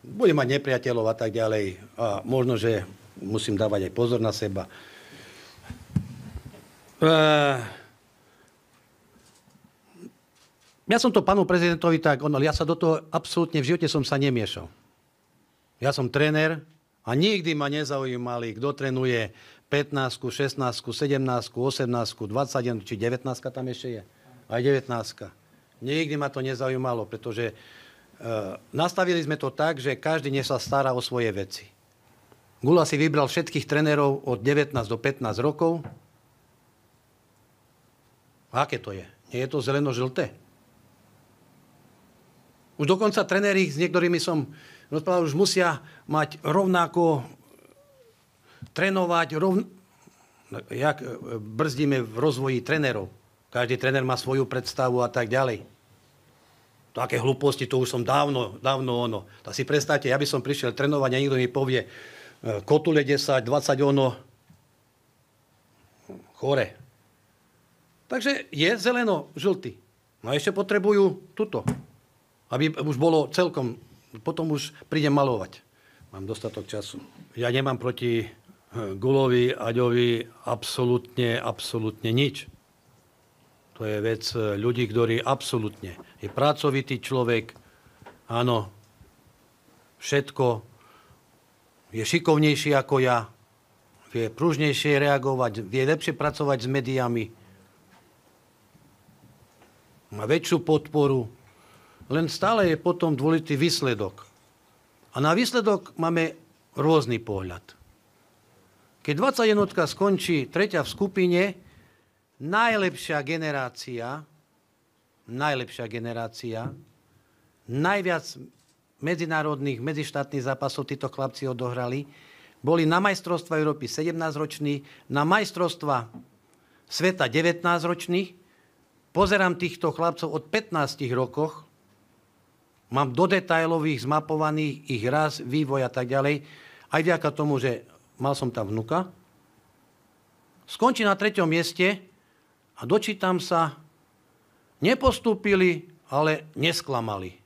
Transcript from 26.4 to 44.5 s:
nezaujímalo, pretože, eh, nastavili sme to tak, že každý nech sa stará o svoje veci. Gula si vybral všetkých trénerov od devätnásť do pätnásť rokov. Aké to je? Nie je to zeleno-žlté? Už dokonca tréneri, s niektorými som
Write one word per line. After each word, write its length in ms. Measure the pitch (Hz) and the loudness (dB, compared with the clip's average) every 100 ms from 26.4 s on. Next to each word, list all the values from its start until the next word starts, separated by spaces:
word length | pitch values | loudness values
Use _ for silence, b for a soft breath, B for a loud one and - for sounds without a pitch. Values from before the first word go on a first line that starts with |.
nezaujímalo, 640 | 131 127 131 131 127 117 | -4 -2 -2 -2 -2 -4
pretože, 480 | 104 110 120 110 113 | -6 -8 -8 -4 -6
eh, 1000 | 107 - - - - _ - 113 110 95 - - | -6 -20 -20 -20 -20 _ -12 -6 -4 -6 -10 -8
nastavili 480 | 135 175 180 180 170 | -2 0 2 2 2
sme 160 | 151 151 | 0 -4
to 160 | 139 | -4
tak, 300 | - 156 147 | 0 -2 0
že 180 | 131 127 | -4 -2
každý 320 | 156 160 139 | -2 -2 0
nech 160 | 135 127 | -2 -2
sa 80 | 131 | -4
stará 400 | - 139 131 123 | 0 2 2 0
o 80 | |
svoje 240 | - 127 117 | -2 -2 0
veci. 400 | 98 98 - - _ _ _ _ _ _ - _ _ | -2 -8 -12 -18 _ _ _ _ _ _ -20 _ _
Gula 240 | 127 175 156 | 4 4 4
si 80 | 147 | 2
vybral 320 | 156 147 135 | 2 2 2
všetkých 400 | - 165 151 - | 0 -2 -6 0
trénerov 560 | 151 151 147 143 139 | 2 2 4 2 0
od 160 | - 117 | -4 -2
devätnásť 480 | 120 147 143 131 107 | 2 2 2 -2 -4
do 80 | 113 | -2
pätnásť 480 | 135 139 117 104 | -2 -2 -4 0
rokov. 400 | 139 151 165 165 139 - _ _ _ _ _ _ _ _ _ _ _ _ _ _ _ _ _ _ _ _ _ _ _ _ _ | -2 2 0 0 -6 -18 _ _ _ _ _ _ _ _ _ _ _ _ _ _ _ _ _ _ _ _ _ _ _ _ _
Aké 260 | 120 147 120 | -4 -2 -4
to 160 | - 98 | -8 -12
je? 80 | 92 _ _ | -14 _ _
Nie 100 | 123 | -6
je 80 | 131 | -2
to 80 | 143 | -2
zeleno-žlté? 720 | 120 139 143 120 127 127 107 - _ _ _ _ _ _ _ _ _ _ _ _ _ _ _ _ _ _ _ _ _ _ _ - | 0 0 0 0 -2 -2 -4 -8 _ _ _ _ _ _ _ _ _ _ _ _ _ _ _ _ _ _ _ _ _ _ _ -4
Už 60 | 143 | 2
dokonca 360 | 190 214 202 | 4 4 2
tréneri, 440 | 185 185 202 190 175 | 2 2 2 2 2
s 120 | 139 | 0
niektorými 360 | 175 175 170 170 | 0 2 2 0
som 320 | 170 160 123 | 0 -2 -2